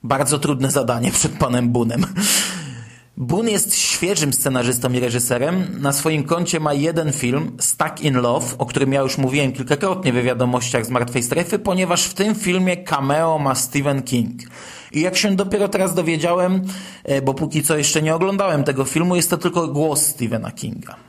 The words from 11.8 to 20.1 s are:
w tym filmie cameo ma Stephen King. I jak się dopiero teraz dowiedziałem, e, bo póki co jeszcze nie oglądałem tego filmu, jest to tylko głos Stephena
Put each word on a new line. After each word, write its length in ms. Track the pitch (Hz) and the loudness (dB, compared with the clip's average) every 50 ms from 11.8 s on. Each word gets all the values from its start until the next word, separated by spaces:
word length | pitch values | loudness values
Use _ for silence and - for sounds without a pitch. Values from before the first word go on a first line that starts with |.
| 185 170 180 180 - | 2 2 2 0 0
w 100 | - - | -2 -2
tym 220 | - 196 214 214 | 0 0 0 0
filmie 420 | 208 - 185 175 185 185 185 180 | 0 0 0 2 2 2 2 0
cameo 600 | 180 180 - 160 139 139 135 143 156 165 165 160 151 | -2 -2 -2 -2 0 2 2 2 2 2 2 2 2
ma 160 | 143 139 127 | 0 0 0
Stephen 480 | - - - - 147 135 147 139 135 127 | 0 -2 -2 -2 0 0 2 0 -2 -2
King. 380 | 123 127 120 110 101 - - - - - - - - - - - - | 0 0 0 0 -2 -4 -12 -16 -16 -18 -18 -18 -18 -18 -18 -18 -6
I 100 | - 151 | -2 0
jak 160 | 160 180 180 | 0 0 0
się 180 | - - 208 190 | 0 2 2 2
dopiero 320 | 185 202 196 214 202 202 | 2 0 0 2 0 0
teraz 280 | 190 202 190 190 180 160 | 0 2 0 0 2 0
dowiedziałem, 720 | 180 170 160 165 156 160 170 175 185 180 185 190 190 185 190 - - - - - - - | 0 0 0 0 0 2 0 2 2 2 2 2 0 0 -2 -8 -10 -12 -14 -18 -12 -4
e, 180 | - 139 139 | -2 -2 0
bo 120 | 131 135 135 | 2 0 0
póki 300 | - 160 151 156 156 139 | 0 -4 -2 -2 0 2
co 140 | - 160 | 2 2
jeszcze 240 | 151 143 143 - 160 | 2 2 2 2 2
nie 140 | 156 156 160 | 2 2 2
oglądałem 480 | 165 185 190 196 196 202 190 160 143 135 | 2 2 0 2 0 0 2 2 2 2
tego 220 | 143 135 131 139 | 2 0 0 -2
filmu, 300 | 131 - 156 165 180 180 | 0 0 2 2 2 2
jest 140 | 175 170 - | 2 2 0
to 80 | 180 | -2
tylko 300 | 165 - 175 165 175 165 | 0 0 0 0 0 0
głos 380 | 151 139 143 156 156 143 135 - | 0 0 0 0 2 2 2 0
Stephena 460 | - | 0